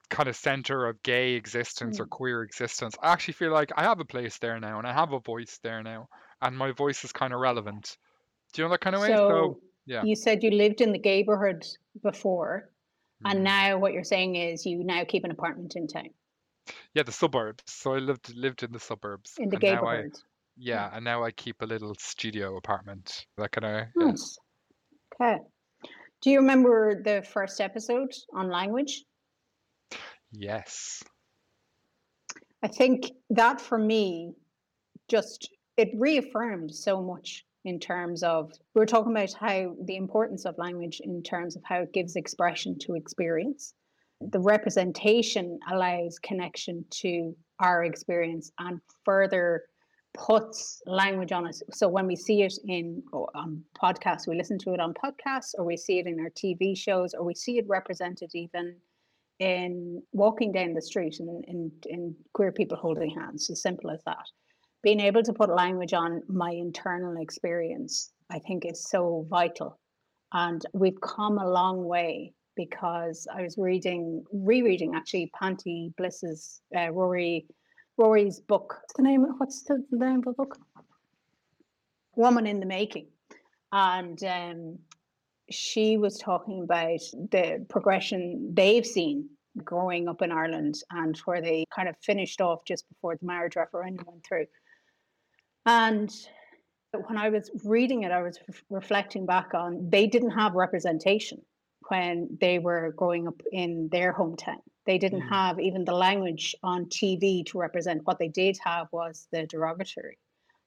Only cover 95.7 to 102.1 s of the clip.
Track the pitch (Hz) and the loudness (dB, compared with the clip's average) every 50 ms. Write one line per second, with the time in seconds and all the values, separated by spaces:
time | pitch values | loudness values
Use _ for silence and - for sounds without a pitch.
95.7 | 233 226 226 226 220 208 214 214 - - - - - - - _ _ _ _ _ | 6 8 6 6 4 2 0 -2 -6 -10 -16 -20 -20 -20 -20 _ _ _ _ _
96.7 | _ _ _ _ - 202 190 - 226 208 208 220 214 214 208 - - 220 - 208 | _ _ _ _ -8 -8 -6 -6 -4 -2 0 2 2 0 0 -4 -8 -8 0 2
97.7 | 220 233 247 247 269 233 202 180 180 180 175 175 175 - - - 190 - - _ | 4 4 4 4 2 0 0 0 0 0 0 -2 -6 -10 -14 -18 -20 -20 -12 _
98.7 | 202 190 190 - 202 202 196 196 - 196 190 180 180 185 185 - - 170 175 175 | -8 -8 -4 0 0 0 0 -2 -6 -6 -2 2 2 2 2 0 -2 -2 -2 -2
99.7 | 175 180 180 170 170 196 214 220 226 240 247 233 175 220 214 208 175 180 185 180 | -4 -6 0 4 6 6 6 6 6 4 4 2 2 2 2 2 4 2 2 2
100.7 | - 175 170 180 165 156 - 190 202 214 214 - - - - _ _ _ _ _ | 0 0 0 0 0 2 2 4 2 2 2 -4 -10 -14 -18 _ _ _ _ _
101.7 | _ _ - - 196 185 180 175 | _ _ -6 -4 -2 -2 0 0